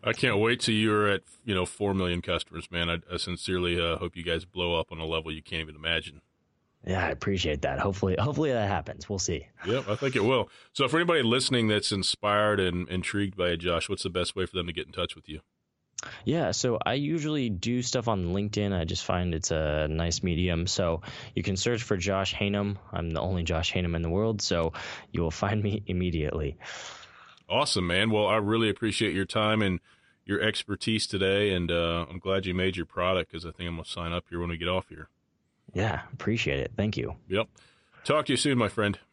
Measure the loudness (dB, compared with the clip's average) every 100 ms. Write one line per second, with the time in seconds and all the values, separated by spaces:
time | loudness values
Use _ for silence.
0 | -2 0 2 4 4 2 2 2 4 4
1 | 4 2 -2 -16 -2 0 0 0 0 2
2 | 2 0 0 -2 -2 -10 -8 -2 -2 -2
3 | -4 -6 -4 -6 -2 0 2 2 0 -2
4 | -4 -6 -2 -2 -4 -4 0 0 -2 -4
5 | -4 -4 -4 -10 -8 -8 -8 -8 -2 -2
6 | -4 -16 _ _ _ _ _ _ -4 0
7 | 0 -2 -2 0 0 0 -2 -2 -2 0
8 | 0 2 0 0 0 2 0 -2 -4 -12
9 | -6 -4 -2 -4 -6 _ -2 -2 -2 -2
10 | 0 2 4 2 0 -8 -18 0 2 2
11 | 4 4 4 4 4 4 4 4 2 0
12 | 0 0 2 4 6 6 4 2 -2 -2
13 | -2 0 -2 2 0 2 2 0 0 -4
14 | -2 -2 -2 -2 -2 -2 -4 -4 -6 -6
15 | -6 -6 -12 -14 -14 _ _ _ _ -14
16 | -14 -8 -2 0 2 0 0 0 0 0
17 | 0 -2 -2 0 0 -2 0 0 0 0
18 | 2 0 2 0 0 0 0 0 0 -4
19 | -2 -2 0 -2 -2 0 0 0 0 0
20 | -2 -2 -2 0 0 0 -2 0 0 -2
21 | -6 -14 -8 -6 -2 -2 0 -2 0 0
22 | 0 0 0 0 0 0 0 -4 -6 -6
23 | -4 -2 -2 -2 0 -2 0 0 0 0
24 | 0 0 0 0 0 0 0 -4 -12 -12
25 | -8 -2 -2 0 0 0 0 -2 -4 -2
26 | 0 0 -2 -2 -4 -6 -12 -14 -14 -16
27 | -20 -20 -20 -20 _ 0 2 2 2 4
28 | 4 4 4 4 4 4 2 2 0 0
29 | 0 0 0 2 2 4 2 0 _ _
30 | _ _ -4 0 0 0 -4 -4 0 0
31 | 0 0 2 4 4 2 2 2 2 0
32 | -4 -6 0 0 0 0 0 0 -6 -2
33 | 2 2 0 -8 -12 -8 -8 -6 -8 -6
34 | -4 -4 -4 -6 -4 -2 0 -2 -2 -14
35 | -18 _ _ _ _ _ -8 -2 0 0
36 | -6 -6 -2 0 0 0 -2 -2 -2 0
37 | -4 -8 -4 -2 -2 _ -20 _ _ -16
38 | 2 2 4 2 4 4 2 2 0 0
39 | -6